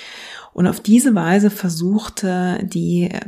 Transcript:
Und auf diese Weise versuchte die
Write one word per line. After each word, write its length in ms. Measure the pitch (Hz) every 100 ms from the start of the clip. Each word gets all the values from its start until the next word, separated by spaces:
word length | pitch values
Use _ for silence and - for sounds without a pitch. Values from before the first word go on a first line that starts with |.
| - - - - -
Und 140 | - 180
auf 120 | -
diese 360 | 208 233 269 202
Weise 340 | 165 202 208
versuchte 1120 | 202 185 165 180 208 - - 190 180 180 -
die 460 | 180 175 170 175 175 -